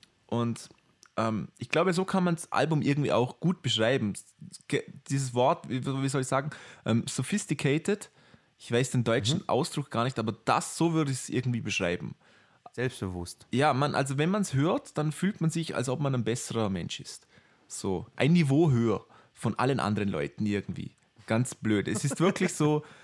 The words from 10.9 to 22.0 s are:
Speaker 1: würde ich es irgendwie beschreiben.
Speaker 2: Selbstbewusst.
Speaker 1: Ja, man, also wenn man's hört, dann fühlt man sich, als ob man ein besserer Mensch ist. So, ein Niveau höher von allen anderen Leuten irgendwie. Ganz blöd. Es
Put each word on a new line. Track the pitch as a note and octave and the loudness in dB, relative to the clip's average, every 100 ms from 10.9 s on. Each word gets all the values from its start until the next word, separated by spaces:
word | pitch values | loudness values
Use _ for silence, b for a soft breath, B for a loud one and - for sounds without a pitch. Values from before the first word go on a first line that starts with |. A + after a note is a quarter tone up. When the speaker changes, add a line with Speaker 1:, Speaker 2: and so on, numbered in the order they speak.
Speaker 1:
würde | D#3+ D3 | 2 0
ich | C3 | -2
es | - | -4
irgendwie | A2+ B2+ A#2+ | -2 0 -2
beschreiben. | G#2 G2 F2+ F2 A#1+ - b b b b - | -2 -2 0 -2 -6 -14 b b b b -16
Speaker 2:
Selbstbewusst. | - B2+ - G2 F2+ F2 - - | -6 -6 -4 -6 -6 -10 -12 -6
Speaker 1:
Ja, | A#2+ D3+ | 0 2
man, | B2+ C#3+ G2 | 2 0 0
also | C#3 C#3 | -2 0
wenn | D#3+ | 0
man's | G#3 G3 | 0 0
hört, | C3+ D3+ B3 - - | 0 2 0 -4 -4
dann | D3+ | -4
fühlt | D3+ F#3 G#3 | -2 -4 0
man | D#3+ | -2
sich, | E3+ D#3+ - | -2 -4 -4
als | B2+ | -2
ob | D3 | -2
man | C#3+ | 0
ein | B2+ G#2+ | 0 0
besserer | A#2+ - A2+ G#2+ | -2 -2 -2 0
Mensch | F#2+ E2 - | -2 -4 -10
ist. | - - _ b b b b | -14 -18 _ b b b b
So, | - G#2+ F2+ - - | -8 -4 -4 -4 0
ein | C3+ | 4
Niveau | F3 D3 C#3 E3+ | 4 6 6 6
höher | B2 A#2 F#2+ - B B | 4 4 0 -4 B B
von | - A#2 - | -6 -4 0
allen | B2+ B2+ | 0 0
anderen | F2+ G#2 G2+ | 0 0 0
Leuten | F2 D2 - G#2+ | -2 -4 -4 -2
irgendwie. | G2+ - F2+ F#2+ _ _ _ - | -2 -4 -8 -10 _ _ _ -2
Ganz | A2+ B2 - | 0 0 -2
blöd. | A2+ G#2 - | 0 2 2
Es | G3 | -2